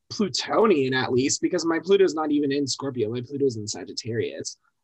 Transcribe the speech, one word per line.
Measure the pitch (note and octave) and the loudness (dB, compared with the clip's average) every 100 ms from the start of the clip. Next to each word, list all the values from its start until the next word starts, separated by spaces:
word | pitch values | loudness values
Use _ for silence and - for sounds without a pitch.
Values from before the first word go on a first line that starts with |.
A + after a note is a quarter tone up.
| - | -12
Plutonian | - G3 - - E3 A3+ D#3 C3 | -4 -2 -2 -2 2 4 4 2
at | C3 A#2+ | 0 0
least, | B2+ C#3 - | 2 2 0
because | E3 F3+ E3 | 0 0 0
my | D#3+ | -2
Pluto's | E3 G3 F#3 D#3 | 2 4 4 2
not | D#3 | 0
even | D3 C#3+ | 0 2
in | C#3 C3+ | 0 -2
Scorpio, | - C#3 A#2+ G#2+ | -4 -6 -2 -2
my | B2 | -4
Pluto's | B2 C#3+ C#3 A2 | -6 -2 0 0
in | G#2 | -6
Sagittarius. | F2 F#2 - G#2+ A2+ D#2+ D2+ - - _ _ | -10 -10 -10 -6 -4 -4 -6 -12 -14 _ _